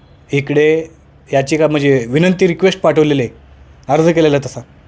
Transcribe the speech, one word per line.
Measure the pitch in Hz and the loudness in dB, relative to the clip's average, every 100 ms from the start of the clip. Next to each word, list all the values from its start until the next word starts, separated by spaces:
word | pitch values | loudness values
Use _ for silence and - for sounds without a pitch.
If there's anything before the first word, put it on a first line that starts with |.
| - - - | -20 -20 -6
इकडे | 139 143 143 151 160 160 - _ _ - | -6 -2 0 0 0 -4 -14 _ _ -6
याचिका | 139 139 156 156 | -4 -2 0 0
म्हणजे | 151 143 135 117 | 0 0 0 0
विनंती, | 135 180 180 185 | 0 0 2 0
रिक्वेस्ट | 170 190 190 | 0 -2 0
पाठवलेली | 165 156 151 139 | 0 2 2 0
आहे, | 117 - - - - - - | -4 -8 -20 -20 -20 -14 -4
अर्ज | 147 165 | 0 2
केलेला | 165 160 143 | 2 2 0
आहे | 139 | -4
तसा. | - - - | -12 -18 -20